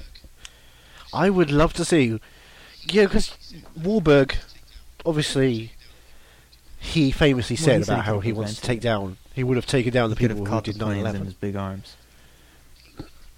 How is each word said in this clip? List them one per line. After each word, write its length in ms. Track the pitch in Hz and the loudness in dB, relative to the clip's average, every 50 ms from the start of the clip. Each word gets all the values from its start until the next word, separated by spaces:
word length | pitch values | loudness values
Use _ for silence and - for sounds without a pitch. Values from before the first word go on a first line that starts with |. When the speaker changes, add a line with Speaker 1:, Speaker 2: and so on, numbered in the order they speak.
| - - - - - - - - - - - - - - - - - - - - - - - | -16 -18 -20 -20 -20 -20 -20 -20 -20 -20 -20 -20 -20 -20 -20 -20 -20 -20 -20 -20 -16 -8 -2
Speaker 1:
I 160 | 127 170 202 | 0 2 2
would 220 | 196 180 165 143 | 4 4 2 4
love 220 | 143 147 160 170 - | 4 4 4 2 2
to 120 | 170 165 | -2 -2
see, 340 | - 180 151 127 117 113 110 - - - - - - - - - - - - - - | 2 2 4 4 2 0 -4 -8 -14 -20 -20 -20 -20 -20 -20 -20 -20 -20 -14 -8 0
yeah, 160 | 170 214 202 | 2 2 4
'cause 260 | 190 - 208 - - - - - - - 156 - - - | 4 4 2 2 0 -4 -12 -20 -20 -20 -20 -20 -18 -12
Wahlberg, 580 | 160 160 190 220 220 156 156 143 143 135 139 - - - - - - - - - - - - - - - | -6 -4 -2 0 2 4 6 6 6 6 4 0 -4 -6 -10 -16 -20 -20 -20 -20 -20 -20 -20 -20 -6 -4
obviously, 680 | 165 156 151 147 - - 139 135 131 117 110 113 113 - - - - - - - - - - - - - - - _ - - _ - - - | -2 0 0 -2 -2 0 2 2 2 0 -2 -6 -10 -16 -20 -20 -20 -20 -20 -20 -20 -20 -20 -20 -20 -20 -20 -20 _ -20 -20 _ -20 -18 -14
he 320 | - - - 165 143 135 | -10 -4 0 2 2 2
famously 440 | - - 160 143 131 123 101 - 120 | 2 4 4 4 4 2 0 -2 -4
Speaker 2:
Well, 80 | - - | 0 2
Speaker 1:
said 120 | 147 120 104 | 2 2 2
Speaker 2:
he 40 | - | 2
said 100 | 104 101 | 0 -2
Speaker 1:
about 80 | 110 101 | -2 -2
Speaker 2:
he 20 | |
Speaker 1:
how 60 | 104 107 | -2 -2
Speaker 2:
could've 100 | 101 95 | -2 -2
Speaker 1:
he 80 | 117 107 | -4 -4
wants 220 | 110 107 104 110 | -4 -4 -6 -8
to 60 | - | -6
Speaker 2:
prevented 60 | - | -6
Speaker 1:
take 100 | 127 123 110 | -4 -4 -2
Speaker 2:
it. 40 | 117 | -2
Speaker 1:
down, 340 | 117 110 101 98 95 92 - - - - | -2 -2 -2 -4 -8 -10 -14 -18 -12 -8
he 100 | 135 127 | -4 -2
would 140 | 127 131 | 0 0
have 80 | 123 - | -2 0
taken 280 | - - 131 110 123 120 | 0 0 0 0 0 0
down 160 | 127 117 110 | 2 0 0
the 60 | 113 | 0
Speaker 2:
He 60 | - | 0
could've 160 | 123 110 104 | 0 0 0
Speaker 1:
people 80 | 104 101 | -2 -4
who 60 | 101 | -2
Speaker 2:
caught 140 | 113 110 104 | -2 -2 -4
the 80 | 110 101 | -4 -6
Speaker 1:
did 60 | 104 | -4
Speaker 2:
planes 160 | 110 107 101 101 | -4 -4 -2 -2
in 40 | 107 | -4
Speaker 1:
nine 60 | 110 101 | -4 -4
eleven. 100 | 98 98 | -6 -6
Speaker 2:
his 80 | 98 90 | -8 -8
big 220 | - 101 101 98 | -8 -8 -6 -6
arms. 400 | 98 98 95 95 98 - - - - _ _ _ - - - - - - _ _ - - - - - - - - - - - - - - - - | -6 -6 -8 -8 -10 -14 -16 -20 -20 _ _ _ -20 -20 -20 -20 -20 -20 _ _ -20 -20 -20 -20 -20 -20 -20 -20 -18 -18 -18 -20 -20 -20 -20 -20